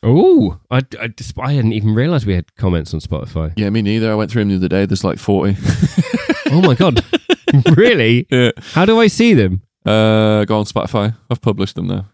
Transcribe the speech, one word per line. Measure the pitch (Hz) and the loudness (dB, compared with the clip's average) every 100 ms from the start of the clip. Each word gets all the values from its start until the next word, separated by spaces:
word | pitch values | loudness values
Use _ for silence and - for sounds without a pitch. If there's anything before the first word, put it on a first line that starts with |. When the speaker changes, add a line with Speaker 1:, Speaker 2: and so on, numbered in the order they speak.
| 113 | 2
Speaker 1:
Ooh, | 139 359 339 104 - _ | 4 6 4 2 -4 _
I, | 127 135 - | -4 -4 -10
I, | 117 | -12
just, | 107 - - | -12 -14 -10
I | 127 | -4
hadn't | 143 110 | 0 0
even | 110 107 | 0 -2
realised | 107 139 165 104 | 0 0 -2 -2
we | 92 | -4
had | 82 _ | -4 _
comments | 98 85 78 | -2 -2 -4
on | 80 | -8
Spotify. | - 78 - - 80 85 | -6 -8 -8 -6 -6 -4
Speaker 2:
Yeah, | 104 | -2
me | 110 | -2
neither. | 101 110 110 | -2 -2 -2
I | 107 | -2
went | 107 | -2
through | 117 | -2
'em | 104 | 0
the | 95 | 0
other | 90 | 0
day. | 92 98 | 0 0
There's, | 95 | -2
like, | 95 - | -2 -4
forty. | - 98 90 98 | -2 0 0 -2
<laughs> | - - - - - - - - - | -4 -2 -2 -2 -4 -4 -4 -4 0
Speaker 1:
Oh | 262 | 2
my | 285 127 | 2 4
God. | 190 123 - | 2 0 -2
<laughs> | - _ 349 - 143 120 160 | -6 _ -4 2 2 4 4
Really? | 226 208 113 120 - | 4 4 2 0 0
Speaker 2:
Yeah. | 131 123 - - | 0 0 -2 -6
Speaker 1:
How | - 190 | 0 2
do | 226 | 4
I | 226 | 2
see | - 233 175 | 4 4 4
them? | 98 92 - _ - | 2 -2 -8 _ -2
Speaker 2:
Uh, | 107 110 110 107 107 104 | 2 2 2 2 0 0
go | 107 | -2
on | 104 | -2
Spotify. | - - 117 104 113 _ | -4 -4 -2 -4 -6 _
I've | 120 | -4
published | - 101 95 - | -4 -2 -6 -6
them | 90 | -6
now. | 95 98 | -6 -8